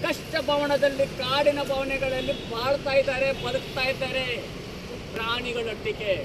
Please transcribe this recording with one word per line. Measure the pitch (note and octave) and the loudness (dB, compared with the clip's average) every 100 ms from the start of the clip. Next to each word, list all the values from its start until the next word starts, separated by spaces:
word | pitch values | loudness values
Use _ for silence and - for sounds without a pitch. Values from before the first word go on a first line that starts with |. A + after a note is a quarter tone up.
ಕಷ್ಟ | E4+ D4+ - D#4+ C#4 | 0 -2 -2 -2 2
ಭವನದಲ್ಲಿ, | D4 D4 C#4+ C#4 C4+ C#4 | 2 4 4 4 4 0
ಕಾಡಿನ | - B3+ C4+ D4 C#4+ C4+ | 0 0 4 4 4 0
ಭವನಗಳಲ್ಲಿ | C4+ C4+ C4+ C4+ C4 C4 C#4 - | 0 0 0 0 0 -2 -4 -4
ಬಾಳ್ತಾ | A3+ B3 C#4 C#4 | -2 0 0 4
ಇದ್ದಾರೆ, | C4+ C4+ C4 C4+ C4+ A#3+ | 4 4 2 0 0 -2
ಬದುಕ್ತಾ | B3+ - - | -2 -4 -2
ಇದ್ದಾರೆ | C4 C4 C4 C4 B3+ A#3 - - - - - - - | 0 0 -2 -2 -2 -4 -6 -10 -10 -10 -10 -10 -8
ಪ್ರಾಣಿಗಳೊಟ್ಟಿಗೆ. | - A3+ A#3+ A#3+ A#3 A3+ G#3 G#3 G#3 G#3+ - | -6 -2 -2 -2 -2 -4 -4 -4 -2 0 0